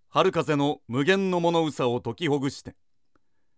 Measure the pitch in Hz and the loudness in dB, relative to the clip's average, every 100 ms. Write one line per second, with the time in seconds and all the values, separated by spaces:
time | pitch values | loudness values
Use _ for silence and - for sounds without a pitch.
0 | _ 180 185 170 151 143 143 - - 123 | _ 0 2 2 0 0 0 -2 -4 0
1 | 151 196 190 180 170 170 160 135 127 120 | 2 2 2 0 2 2 0 0 -2 -2
2 | 117 - 127 143 135 - - - _ _ | -4 -4 -2 0 -2 -6 -14 -20 _ _
3 | _ _ _ _ _ | _ _ _ _ _